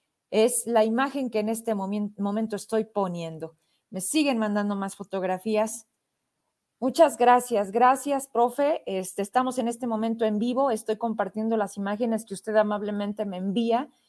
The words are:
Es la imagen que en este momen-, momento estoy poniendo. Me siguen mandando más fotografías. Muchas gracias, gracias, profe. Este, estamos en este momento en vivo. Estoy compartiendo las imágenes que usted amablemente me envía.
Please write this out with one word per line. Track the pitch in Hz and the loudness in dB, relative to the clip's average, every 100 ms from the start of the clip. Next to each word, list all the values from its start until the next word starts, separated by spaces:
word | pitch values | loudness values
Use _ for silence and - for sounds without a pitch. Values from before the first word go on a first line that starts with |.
| _ _ - | _ _ -2
Es | 214 220 - 226 | 2 2 2 0
la | 233 | 2
imagen | 220 233 269 277 254 | 4 2 0 -2 -2
que | 214 | -2
en | 214 | -2
este | 226 226 202 | -2 -2 -4
momen-, | 190 208 202 208 | -2 -4 -4 -4
momento | 202 208 220 202 | -4 -2 -2 -6
estoy | - 220 220 | -2 -2 -2
poniendo. | 208 185 175 165 160 160 _ _ _ - | -2 -2 -4 -8 -10 -12 _ _ _ -12
Me | 190 | -8
siguen | - 311 285 233 | -2 2 2 2
mandando | 214 208 208 196 | 0 0 0 -2
más | 196 - | -6 -8
fotografías. | 196 190 185 185 220 214 220 - - _ _ _ _ _ _ _ _ - | -8 -4 -2 -2 0 0 0 -4 -16 _ _ _ _ _ _ _ _ -6
Muchas | 254 - 302 233 | 0 4 4 6
gracias, | 240 247 247 220 196 | 6 6 4 0 0
gracias, | 226 247 269 285 269 - | 4 4 4 0 -2 0
profe. | 233 240 240 285 339 - | 2 2 2 0 0 -2
Este, | 190 185 - | -4 -4 -4
estamos | 202 254 254 254 | -2 0 0 0
en | 233 | -2
este | 233 240 | -2 -4
momento | 220 226 226 220 | -2 -2 0 0
en | 208 | 2
vivo. | 240 247 277 | 0 0 0
Estoy | 220 - 214 | 0 -4 -4
compartiendo | 233 226 196 214 226 226 | -2 -2 -4 -2 -2 0
las | 196 202 | -2 -4
imágenes | 202 208 240 220 220 | -4 -2 -2 -2 -4
que | |
usted | 190 - 214 | -12 -2 0
amablemente | 214 208 208 208 208 208 202 | 2 0 -4 -4 -4 -6 -6
me | 185 | -4
envía. | 196 190 226 233 320 _ | -2 0 0 0 -2 _